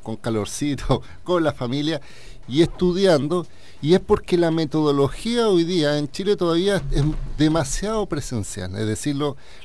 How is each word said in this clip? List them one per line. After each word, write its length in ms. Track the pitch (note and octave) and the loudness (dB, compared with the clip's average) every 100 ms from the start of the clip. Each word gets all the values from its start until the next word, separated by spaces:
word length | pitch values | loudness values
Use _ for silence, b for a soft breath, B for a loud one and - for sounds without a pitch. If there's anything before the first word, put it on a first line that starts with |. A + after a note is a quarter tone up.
con 140 | - A2 | -6 -6
calorcito, 840 | A#2+ A2 G2+ - C#3+ C3+ - B2+ B | -2 -2 -2 -4 -4 -2 0 0 B
<laughs> 120 | B | B
con 180 | - F3 | 0 2
la 120 | D#3 | 2
familia, 480 | - B2 C#3 D3 E3 B B B B - | -2 -4 -2 -2 -4 B B B B -2
y 140 | C3 | 2
estudiando, 840 | E3+ - F3+ F3 G3 D3+ D3 F3+ D#3+ B B B | 2 2 0 4 4 4 2 -2 -4 B B B
y 140 | C#3+ | 4
es 60 | F3+ | 4
porque 360 | F3+ G#3 - F3 | 4 0 2 2
la 140 | E3 | 2
metodología 960 | D#3+ D#3+ D#3+ D3+ C#3+ C#3 - A3+ A#3+ A3+ | 2 0 2 2 4 2 0 -2 0 4
hoy 160 | F3+ | 4
día 320 | E3+ F#3 D3 D3 | 2 2 2 0
en 100 | D3 | -2
Chile 260 | - G3 G3+ | -2 -2 2
todavía 400 | F3 E3 G3 G3 C#3 | 2 2 2 0 0
es 100 | C#3+ D3+ - - - | 2 2 0 -4 2
demasiado 680 | D#3 D#3+ C3+ - G3 A3 G3 | 4 4 0 -2 -2 -2 -2
presencial, 720 | D3 - A#2+ F#2+ G#2 F#2 G2+ | -4 -4 -4 -4 -6 -6 -4
es 100 | G#2+ | -2
decir, 300 | G#2+ D3 C#3+ | -2 -2 -2
lo, 200 | D3 - B B | -2 -4 B B